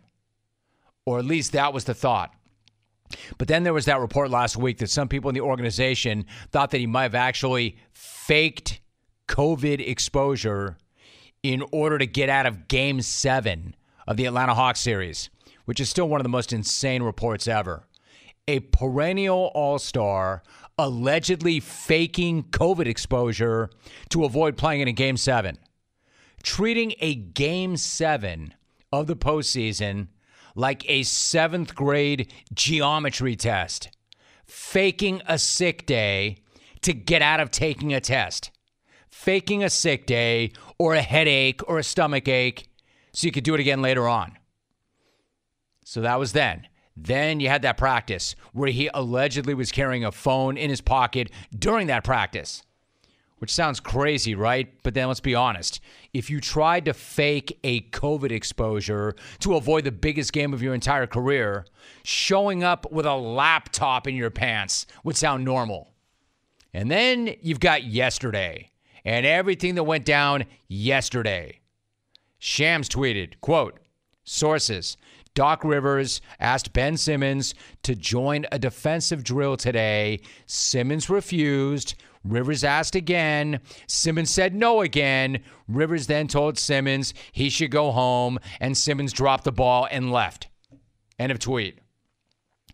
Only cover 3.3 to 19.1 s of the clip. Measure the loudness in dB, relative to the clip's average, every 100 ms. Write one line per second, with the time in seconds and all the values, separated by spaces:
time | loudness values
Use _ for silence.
3.3 | -6 0 2 2 2 2 2 2 0 2
4.3 | 2 2 0 -2 -2 -2 0 0 -2 -2
5.3 | 0 0 0 -2 0 0 0 -2 -2 -6
6.3 | -12 -2 0 2 0 0 0 2 2 0
7.3 | 0 0 0 -2 -6 _ -20 -20 -6 2
8.3 | 4 2 -2 -8 -8 _ _ _ _ -6
9.3 | 0 0 0 0 -2 -4 -4 -2 0 0
10.3 | 0 -2 -2 -6 -10 _ _ -20 -20 -20
11.3 | _ -2 -2 -2 0 2 2 0 2 4
12.3 | 4 2 -2 0 0 2 0 -2 0 2
13.3 | 2 0 -4 -8 -16 _ _ -4 -2 0
14.3 | 2 2 4 2 2 0 -2 -4 -8 -12
15.3 | _ -20 _ -8 -4 -2 0 0 0 0
16.3 | -2 -2 -4 -2 -2 0 0 -2 -2 -2
17.3 | -2 -2 -2 -2 -6 -12 _ _ -20 -20
18.3 | -10 -2 -2 2 0 2 0 0